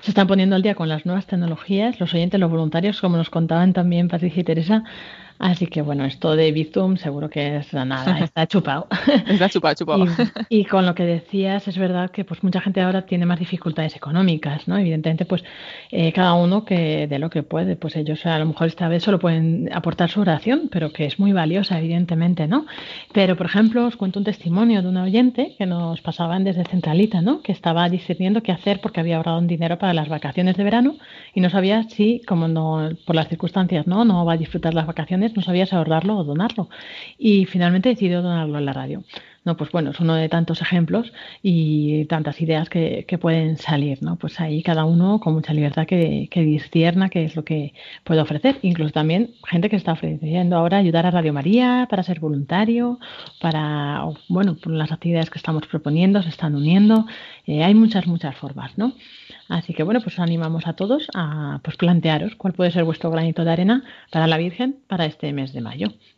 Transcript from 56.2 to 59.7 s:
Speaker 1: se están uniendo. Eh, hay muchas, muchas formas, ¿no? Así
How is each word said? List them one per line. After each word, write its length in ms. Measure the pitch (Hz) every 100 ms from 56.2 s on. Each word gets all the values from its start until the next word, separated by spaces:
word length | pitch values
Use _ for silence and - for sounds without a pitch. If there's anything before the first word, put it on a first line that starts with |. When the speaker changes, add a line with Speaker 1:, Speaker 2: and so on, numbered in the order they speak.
Speaker 1:
se 60 | 165
están 260 | - 160 147
uniendo. 500 | 147 185 208 226 220 - - - -
Eh, 200 | 151 170
hay 100 | 214
muchas, 320 | 226 214 170
muchas 300 | 170 151 -
formas, 400 | 139 135 131 -
¿no? 160 | 233 - - - - - -
Así 240 | 170 -